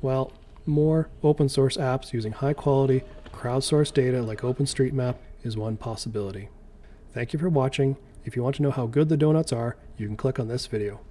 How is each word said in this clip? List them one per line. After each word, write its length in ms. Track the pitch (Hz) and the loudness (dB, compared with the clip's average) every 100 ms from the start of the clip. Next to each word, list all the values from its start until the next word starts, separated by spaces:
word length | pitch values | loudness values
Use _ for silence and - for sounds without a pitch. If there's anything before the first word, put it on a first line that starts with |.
Well, 320 | 135 131 131 - - - | 0 0 -2 -6 -20 -10
more 440 | - 147 156 160 156 - | 0 2 4 4 0 0
open 260 | 151 151 139 | 2 4 4
source 280 | 139 135 - | 4 2 2
apps 360 | 135 127 - | 0 -2 -2
using 200 | 120 107 | -6 -4
high 220 | 110 143 | -2 -2
quality, 480 | 143 - 135 135 131 - - - | 0 2 4 4 2 0 -16 -18
crowdsourced 600 | - 123 127 135 151 147 | -10 -2 -2 2 2 4
data 280 | - 127 127 | 2 2 2
like 180 | 113 107 | -2 -4
OpenStreetMap 760 | 123 123 139 - 131 135 123 123 - - | -4 0 -2 2 0 2 -2 -4 -10 -10
is 140 | 123 110 | -6 -4
one 200 | 107 110 | -4 -6
possibility. 720 | 117 110 - 107 98 98 101 - - - - - - | -6 -8 -6 -4 -6 -8 -12 -16 -20 -20 -20 -20 -12
Thank 200 | - 117 | -8 -4
you 60 | 156 | -2
for 100 | 180 | 2
watching. 480 | 151 131 - 135 135 - - | 2 2 2 0 0 -8 -14
If 120 | - 123 | -8 -2
you 60 | |
want 140 | 120 139 | -2 0
to 60 | |
know 80 | 143 | 0
how 160 | 131 117 | 0 0
good 220 | 123 156 | 2 2
the 80 | 156 | 4
donuts 360 | 151 156 160 | 4 2 2
are, 240 | 117 117 - - - | -2 -4 -6 -14 -10
you 100 | 104 | -8
can 100 | 107 | -2
click 220 | 131 131 | -2 -2
on 100 | 113 | -4
this 180 | 123 - | -4 -4
video. 340 | 110 104 104 - | -4 -4 -6 -16